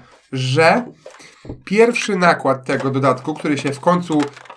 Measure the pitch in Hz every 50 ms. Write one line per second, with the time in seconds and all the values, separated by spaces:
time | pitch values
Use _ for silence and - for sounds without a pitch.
0 | - _ _ _ _ _ - 131 131 127 131 156 160 170 196 247 240 - - _
1 | - - - - - - - _ - - - - - - 190 214 226 233 240 -
2 | - - 202 185 180 170 151 - - 135 131 123 - - 139 123 131 135 131 135
3 | 139 135 123 127 - 156 156 - - 160 147 131 - 147 135 - - 175 180 180
4 | 175 170 160 151 143 143 - - - - -